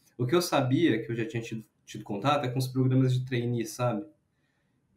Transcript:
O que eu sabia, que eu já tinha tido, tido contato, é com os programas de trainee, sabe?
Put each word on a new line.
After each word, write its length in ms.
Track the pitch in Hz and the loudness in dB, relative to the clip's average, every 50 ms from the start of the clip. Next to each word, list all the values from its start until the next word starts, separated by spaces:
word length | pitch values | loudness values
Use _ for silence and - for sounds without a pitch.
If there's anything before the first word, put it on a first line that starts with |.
| _ _ _ - | _ _ _ -4
O 80 | 127 | 0
que 80 | 127 165 | 2 2
eu 80 | 175 175 | 2 2
sabia, 600 | - 165 143 127 123 135 165 175 139 113 107 - | 2 2 0 2 2 2 4 4 4 2 2 -2
que 80 | - 117 | -4 -4
eu 40 | |
já 100 | 117 110 | -4 -4
tinha 160 | - - 113 - | -4 -4 -6 -6
tido, 220 | - 107 110 - - _ _ _ | -6 -8 -10 -10 -14 _ _ _
tido 180 | - - 104 - | -16 -14 -14 -10
contato, 400 | - 104 98 127 143 147 143 135 | -8 -8 -2 0 0 0 0 0
é 40 | 127 | -2
com 80 | 131 131 | -2 -2
os 100 | 127 - | -2 0
programas 460 | - 127 127 131 131 131 131 127 127 | 0 0 2 4 4 4 4 4 2
de 120 | 127 - | 0 0
trainee, 400 | - 131 120 120 120 120 117 107 | -2 -2 -2 0 0 -2 -2 -4
sabe? 400 | - - - 123 120 - - - - - _ _ _ _ _ _ _ _ _ _ _ _ _ _ _ _ | -4 -4 -2 -2 -2 -2 -2 -6 -10 -16 _ _ _ _ _ _ _ _ _ _ _ _ _ _ _ _